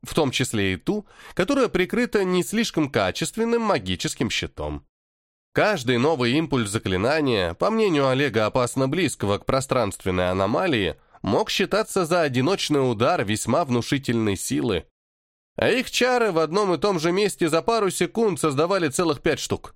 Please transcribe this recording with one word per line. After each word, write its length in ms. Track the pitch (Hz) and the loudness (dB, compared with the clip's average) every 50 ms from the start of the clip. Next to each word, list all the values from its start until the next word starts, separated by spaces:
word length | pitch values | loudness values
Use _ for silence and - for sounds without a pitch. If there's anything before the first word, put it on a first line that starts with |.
| - | -14
В 120 | - - | -4 0
том 160 | - 160 135 | 0 0 0
числе 440 | 123 - 131 - - 110 98 98 95 | 0 -2 -4 -2 -2 -2 0 0 -2
и 20 | |
ту, 300 | 90 - - 190 214 202 _ - - - - - | -4 -4 -4 -4 -4 -6 _ -20 -20 -20 -20 -2
которая 340 | - 175 190 285 277 262 208 | -2 0 0 2 2 2 0
прикрыта 560 | - - 185 175 - 220 247 233 - 214 196 | 0 -2 -2 0 0 -2 -2 0 0 0 0
не 180 | 185 180 180 170 | 2 2 0 0
слишком 480 | - - 214 233 - - - 156 135 | 0 0 -2 -2 0 0 -2 -2 0
качественным 720 | - 117 101 92 - - - 160 - - 226 233 233 233 226 | 0 0 0 0 0 -2 -6 -6 -4 -4 -2 0 0 0 2
магическим 680 | 214 190 147 101 92 92 85 - 156 - - 139 110 | 2 0 0 0 -2 -4 -2 -2 -6 -4 -2 -4 -2
щитом. 560 | - - - 78 _ - 76 76 76 71 - _ _ _ _ _ _ _ _ _ _ _ _ _ _ | -2 -4 -6 -6 _ -8 -8 -8 -8 -8 -12 _ _ _ _ _ _ _ _ _ _ _ _ _ _
Каждый 440 | - 156 202 214 175 123 110 127 117 | 0 2 2 0 -2 0 0 0 2
новый 340 | 120 151 165 139 123 120 120 | 4 2 2 2 0 0 2
импульс 360 | 151 165 147 147 131 117 101 | 0 0 0 0 0 0 0
заклинания, 840 | 98 110 - 104 92 92 98 120 147 160 151 135 120 104 92 85 87 | -2 -4 -2 0 0 0 2 2 2 2 2 2 2 2 0 -2 -2
по 160 | - - 190 | -2 -2 0
мнению 380 | 214 226 220 208 165 147 139 135 | 2 2 2 2 2 2 2 2
Олега 380 | 127 131 143 139 98 110 110 | 2 2 0 0 2 0 0
опасно 420 | 107 - 131 123 117 - - 135 135 | 2 2 0 0 0 0 -2 -2 0
близкого 500 | 143 175 185 135 - - - 101 101 98 | 0 0 0 -2 -2 -2 -2 0 0 -2
к 80 | - | 0
пространственной 840 | - 127 135 135 - - 131 117 101 92 - - 98 92 92 90 90 | 0 -2 -2 0 0 0 0 0 0 -2 -4 -4 -2 0 0 0 0
аномалии, 680 | 92 95 98 95 120 165 185 190 151 113 98 82 71 - _ _ _ - - | 2 0 0 0 0 0 0 0 0 0 0 0 -2 -6 _ _ _ -8 -4
мог 280 | 95 101 147 214 - | 0 0 0 0 0
считаться 540 | - - 208 160 - 202 214 - - 196 180 | -2 -2 -2 0 0 -2 -2 0 -2 -2 0
за 180 | 151 170 180 165 | 2 2 2 2
одиночный 680 | 147 131 123 131 147 196 190 - - 151 143 135 127 | 2 0 0 0 2 0 0 -2 0 0 2 2 0
удар 340 | 120 101 113 143 175 170 131 | 0 0 0 0 2 0 0
весьма 400 | 95 107 104 - - 117 151 170 | -2 -2 -4 -2 0 0 0 2
внушительной 720 | 139 120 120 113 - - 139 131 - 120 117 110 107 98 | 2 0 -2 0 0 -2 -4 -2 -2 -2 0 2 0 -2
силы. 500 | 90 - - 127 147 143 123 101 85 - _ _ _ _ _ _ _ _ _ _ _ _ _ _ | -2 -4 -4 -4 -2 0 0 -2 -2 -4 _ _ _ _ _ _ _ _ _ _ _ _ _ _
А 140 | - - 123 | 0 2 2
их 200 | 190 254 247 - | 2 2 0 -4
чары 420 | - - 240 254 254 247 233 214 180 | -2 0 0 2 2 2 2 2 2
в 60 | 156 | 0
одном 360 | 160 151 156 196 214 196 180 | 0 0 0 0 0 0 0
и 40 | 151 | 0
том 200 | 131 208 196 170 | 0 0 0 2
же 140 | 147 170 175 | 0 0 2
месте 360 | 190 214 196 - - 175 160 | 2 0 0 0 0 0 2
за 140 | 143 165 160 | 2 2 2
пару 280 | - 233 226 208 190 | 2 0 2 2 0
секунд 500 | 175 - 185 160 - - 233 220 175 143 | 0 0 -2 -2 0 0 0 0 0 0
создавали 480 | - 160 143 131 156 175 196 190 170 151 | 0 0 2 2 0 2 2 0 0 0
целых 320 | 135 - 185 165 147 131 | 0 0 0 0 0 0
пять 200 | - 170 147 - | 0 -2 -2 0
штук. 340 | - - 101 90 - - - | -2 -4 -4 -4 -6 -12 -20